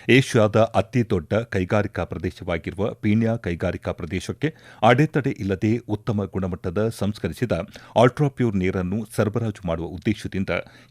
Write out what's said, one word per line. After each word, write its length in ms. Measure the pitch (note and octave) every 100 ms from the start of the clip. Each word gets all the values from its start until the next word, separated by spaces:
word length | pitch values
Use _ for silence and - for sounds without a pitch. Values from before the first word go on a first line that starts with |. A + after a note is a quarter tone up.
| -
ಏಷ್ಯಾದ 480 | B2+ - A#2+ G#2+ A2
ಅತಿ 540 | A2+ G2 - B2+ A2
ದೊಡ್ಡ 240 | F#2+ D#2
ಕೈಗಾರಿಕಾ 720 | G2+ A2+ G2 F2+ G#2+ G2 -
ಪ್ರದೇಶವಾಗಿರುವ 920 | E2+ F2 F#2 - F2 E2+ F#2 E2 A2
ಪೀಣ್ಯ 360 | A2 G#2 A2 A2+ A#2
ಕೈಗಾರಿಕಾ 520 | - E2+ F2+ F2+ -
ಪ್ರದೇಶಕ್ಕೆ 640 | - D#2+ F#2 - G2 D3+ - - -
ಅಡೆತಡೆ 480 | A2 B2+ D#3 D3+ C3+
ಇಲ್ಲದೆ 480 | - G2 F#2+ G#2+ A#2
ಉತ್ತಮ 460 | - G#2 - G#2
ಗುಣಮಟ್ಟದ 640 | F#2+ F#2+ F#2 F2 F#2 F2+ A2+
ಸಂಸ್ಕರಿಸಿದ 640 | - G2+ - F#2 - A#2 E2+ - - - G#2+
ಅಲ್ಟ್ರಾ 280 | B2+ - C#3+
ಪ್ಯೂರ್ 280 | - A#2+ G2+
ನೀರನ್ನು 500 | F#2 F#2+ F2+ G#2+ A2 -
ಸರಬರಾಜು 520 | G#2+ A2 A2+ - F2
ಮಾಡುವ 200 | E2 E2
ಉದ್ದೇಶದಿಂದ 600 | F2+ A2 G#2 - F#2+ F#2+ F2 - - -